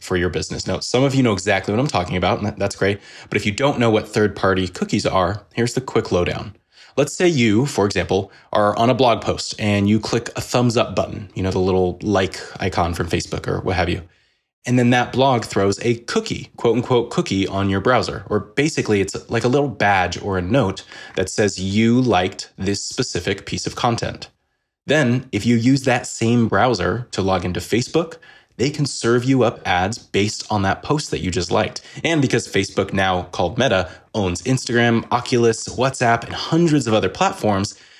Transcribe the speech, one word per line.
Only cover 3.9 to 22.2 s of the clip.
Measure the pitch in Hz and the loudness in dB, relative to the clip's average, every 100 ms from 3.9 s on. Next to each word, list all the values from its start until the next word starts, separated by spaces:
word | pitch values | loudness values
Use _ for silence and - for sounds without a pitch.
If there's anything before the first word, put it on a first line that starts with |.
| 107 104 | 2 0
third-party | - 107 90 95 95 92 | 0 0 2 0 2 -2
cookies | - 208 110 - | -4 -2 0 0
are, | 95 87 107 - | 0 0 -2 -8
here's | - 117 | -2 -2
the | - | -2
quick | 127 120 110 | -2 -2 0
lowdown. | 92 87 - 104 - _ _ - - | 0 0 -4 -10 -16 _ _ -10 -2
Let's | 147 | -2
say | - 180 | 2 2
you, | 156 117 101 139 | 4 4 4 2
for | - 101 | 0 0
example, | 95 85 95 107 - _ | 0 0 -2 -2 -12 _
are | - 104 104 | 0 2 2
on | 117 | 2
a | |
blog | 120 127 110 | 4 4 4
post | - 92 - - | 0 -4 -6 -4
and | 107 101 101 | 0 2 4
you | 110 | 2
click | - 117 - | 2 -4 -4
a | - | -10
thumbs | - 127 123 113 | -2 2 2 2
up | - 98 | 0 -2
button, | - - 101 | -4 -6 -12
you | - | -4
know, | 95 | -2
the | 92 | 0
little | 92 92 90 87 | 2 2 0 -2
like | 104 98 95 - - - | 0 0 0 -4 -14 -6
icon | 95 - 85 | -4 -2 -2
from | 85 85 | -2 -4
Facebook | 87 - 85 - | -4 -4 -8 -4
or | 92 | -4
what | 95 90 | -2 -2
have | 87 | -2
you. | 87 - _ _ _ _ _ - | -4 -8 _ _ _ _ _ -2
And | 123 | 2
then | 120 | 4
that | 123 117 | 4 2
blog | 120 135 123 | 2 2 2
throws | 110 - 98 101 | 0 0 0 0
a | 120 | -2
cookie, | 117 - 220 220 - - - | -2 -2 -4 -2 -8 -10 -4
quote | 120 117 | 0 0
unquote | 120 123 117 | 2 0 2
cookie, | - 170 98 95 | -2 -2 0 0
on | 98 98 | 0 0
your | 98 | 2
browser. | 101 123 90 - - | 2 2 0 -6 -4
Or | 104 | -4
basically, | - - 151 - 117 104 | -2 -2 -2 -2 0 2
it's | 92 92 - | 0 -4 -4
like | 117 | -2
a | 120 | 2
little | 139 143 | 2 0
badge | 101 104 98 90 87 | 0 2 2 0 -4
or | 101 95 | -4 -4
a | |
note | 90 127 98 - - - - | 0 2 0 -2 -12 -20 -10
that | - 92 | -4 -4
says | - 104 92 | 0 0 0
you | 95 101 113 120 | -2 2 4 4
liked | 127 92 | 4 2